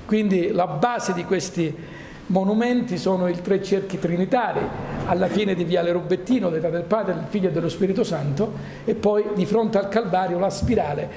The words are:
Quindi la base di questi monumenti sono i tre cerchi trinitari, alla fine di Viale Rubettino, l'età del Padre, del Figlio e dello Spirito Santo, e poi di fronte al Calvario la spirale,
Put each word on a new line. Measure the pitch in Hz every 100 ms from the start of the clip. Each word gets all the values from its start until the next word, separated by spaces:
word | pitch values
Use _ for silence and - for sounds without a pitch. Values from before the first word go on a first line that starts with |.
| -
Quindi | 214 208 185 170
la | 175 175
base | 151 240 233 -
di | 180
questi | 170 190 - 175 160 135 - - - - -
monumenti | 185 190 214 240 247 185 175
sono | 196 185 180
i | 170
tre | - 196
cerchi | 196 196 190 175
trinitari, | 175 175 185 247 208 - - - - - -
alla | 180 185
fine | 196 202
di | 180
Viale | 165 175 170
Rubettino, | 175 160 185 - 254 185
l'età | 160 165
del | 170
Padre, | - 220 185
del | 165 160
Figlio | 208 180
e |
dello | 156 160
Spirito | - 190 190
Santo, | 214 160 143 139 220 - - -
e | -
poi | - 220 214 -
di | 185
fronte | 180 214 220 196
al | -
Calvario | 220 214 185 185 175
la | 190
spirale, | - - 226 147 147 -